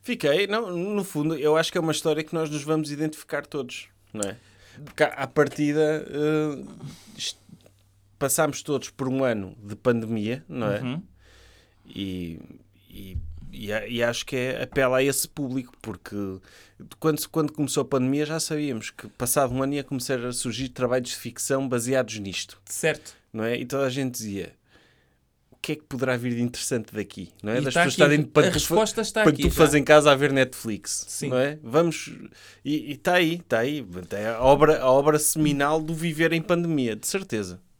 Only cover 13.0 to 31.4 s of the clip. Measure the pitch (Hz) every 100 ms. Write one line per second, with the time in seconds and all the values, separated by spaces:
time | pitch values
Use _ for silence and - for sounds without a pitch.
13 | 95 90 - - - - 104 107 104 120
14 | 117 117 - 131 127 127 123 - 131 131
15 | 139 135 - - 135 131 123 - - 98
16 | - 101 98 95 _ - - _ - -
17 | 160 151 - 160 147 - 135 - 131 135
18 | 127 139 151 160 - 151 147 113 107 -
19 | - _ 123 - 131 127 135 143 135 131
20 | 123 127 123 120 131 110 135 - 123 127
21 | 123 - 120 120 - 135 135 123 117 131
22 | 110 110 98 87 - - - - 160 151
23 | - - _ 113 113 123 123 135 135 127
24 | 131 123 110 98 85 _ _ _ _ _
25 | _ _ _ _ _ _ - 151 _ 123
26 | 131 123 123 120 120 120 - 123 104 107
27 | 98 - 87 _ 104 120 143 156 165 127
28 | 147 147 139 - 175 - - 180 214 -
29 | 208 220 214 135 139 - 151 147 143 151
30 | 147 135 143 135 127 - 113 101 - -
31 | - - 143 127